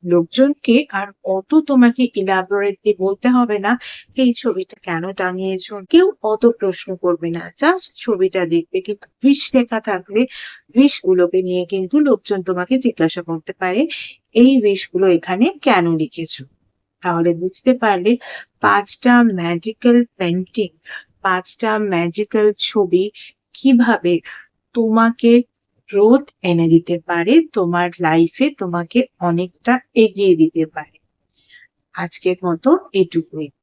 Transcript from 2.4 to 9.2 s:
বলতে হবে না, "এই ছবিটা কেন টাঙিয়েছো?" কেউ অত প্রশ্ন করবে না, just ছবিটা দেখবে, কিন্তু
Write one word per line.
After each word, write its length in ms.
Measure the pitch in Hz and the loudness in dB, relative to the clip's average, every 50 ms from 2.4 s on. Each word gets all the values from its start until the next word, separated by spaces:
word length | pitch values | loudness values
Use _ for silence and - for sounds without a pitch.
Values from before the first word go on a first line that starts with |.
| 185 190 202 202 202 202 196 _ _ 214 208 180 | 0 -2 -2 -2 -2 -2 -4 _ _ -2 -2 0
বলতে 300 | 185 190 196 - - 247 | -2 -4 -4 -2 0 0
হবে 300 | 247 247 240 233 208 208 | 2 2 0 0 -2 -4
না, 200 | 196 208 240 247 - - - - - _ _ | -2 -2 -4 -4 -6 -16 -20 -20 -20 _ _
"এই 160 | - 262 247 240 | 0 0 0 0
ছবিটা 440 | - - 240 190 185 190 _ - _ _ | -2 -4 -4 -4 -4 -8 _ -14 _ _
কেন 300 | 190 170 165 165 185 196 | -8 -8 -6 -6 -8 -8
টাঙিয়েছো?" 680 | - 190 180 180 185 190 190 190 185 185 - 214 202 190 _ | -6 -6 -6 -6 -6 -6 -6 -6 -6 -8 -12 -16 -16 -8 _
কেউ 220 | - 330 370 381 - _ - | 2 2 4 2 -2 _ -4
অত 240 | 220 214 214 - | -4 -2 2 2
প্রশ্ন 500 | 240 233 _ - 190 180 - - - 185 | 0 0 _ -4 -4 -4 -6 -10 -12 -12
করবে 340 | 180 - 180 175 160 165 170 | -4 -2 -2 -2 -2 -4 -8
না, 220 | 165 170 165 170 _ - | -8 -8 -10 -14 _ -2
just 300 | 285 302 359 370 - - _ | 0 0 0 -2 -4 -12 _
ছবিটা 500 | - - - 220 180 190 190 - 190 180 | -12 -6 -6 -2 0 -2 -2 0 -2 -4
দেখবে, 340 | 165 170 170 165 _ _ 185 | 0 -2 -2 -2 _ _ -8
কিন্তু 480 | 185 - 208 202 - _ _ _ | -6 -6 -12 -12 -12 _ _ _